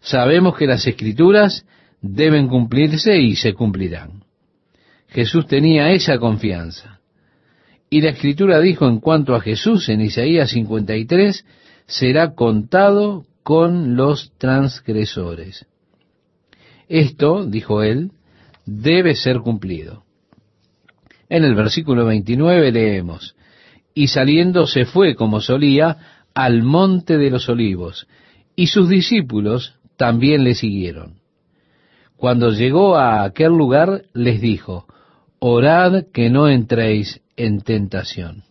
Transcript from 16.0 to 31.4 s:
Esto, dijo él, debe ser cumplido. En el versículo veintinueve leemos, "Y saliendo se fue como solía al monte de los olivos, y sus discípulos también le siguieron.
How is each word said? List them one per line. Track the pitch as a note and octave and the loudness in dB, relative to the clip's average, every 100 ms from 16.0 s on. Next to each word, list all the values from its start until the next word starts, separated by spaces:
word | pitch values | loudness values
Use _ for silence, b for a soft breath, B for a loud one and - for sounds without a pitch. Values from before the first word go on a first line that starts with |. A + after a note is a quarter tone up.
| _ _ _ _ _ b b b b | _ _ _ _ _ b b b b
Esto, | D#3+ C#3+ - D3 F#3 F3 | 0 0 0 0 0 -2
dijo | G#2+ - G#2+ | -8 -4 -2
él, | G#2+ A#2+ F3+ _ b b b b | 0 -2 -6 _ b b b b
debe | - G#2 A#2+ E3+ F3+ C#3 | -14 -6 0 2 2 0
ser | C3 B2 | -2 -2
cumplido. | A2 A2 F#2+ E2+ D#2+ - _ _ _ _ _ _ _ _ _ _ _ b b | -2 -6 -6 -10 -12 -20 _ _ _ _ _ _ _ _ _ _ _ b b
En | E3 | 0
el | D#3 G#2 | 2 2
versículo | G#2+ - D#3+ B2 | 0 -2 -2 0
veintinueve | A#2 A2 G2 A#2+ D#3+ F3+ C#3+ | 2 0 -2 0 2 4 2
leemos, | A#2 A2 G2+ F2 E2 - _ b b b b _ | 2 0 -2 -6 -12 -18 _ b b b b _
"Y | - C#3 | -2 -2
saliendo | D3 C3 D#3 F3 F3+ D#3+ | 0 0 2 2 0 0
se | C#3 | 0
fue | B2 F3+ F#3+ B2+ | -2 2 0 2
como | A2 G#2+ | -2 -2
solía | G#2+ B2+ D3 C#3 D#3+ D#3+ b b b | -2 0 2 2 2 -2 b b b
al | - B2+ A#2 | -4 0 2
monte | A#2 D#3 F#3+ F#3 E3 D#3+ | 2 2 2 0 0 0
de | C#3 | 0
los | B2+ - | -2 -4
olivos, | A#2+ A2 F#2 F2 - - b b b b | -2 -2 -4 -10 -14 -20 b b b b
y | - F3 | -2 0
sus | G#3+ F3+ | 2 2
discípulos | F#3+ - A#3 C3+ G#2+ G#2 A#2+ - _ _ _ | 2 2 -2 -2 -4 -2 -4 -6 _ _ _
también | B2 A#2 C3+ D3+ | 0 2 2 2
le | B2+ | 2
siguieron. | A#2 A2+ G2 F2+ D#2+ D#2 E2+ _ _ | 0 -4 -4 -8 -10 -18 -20 _ _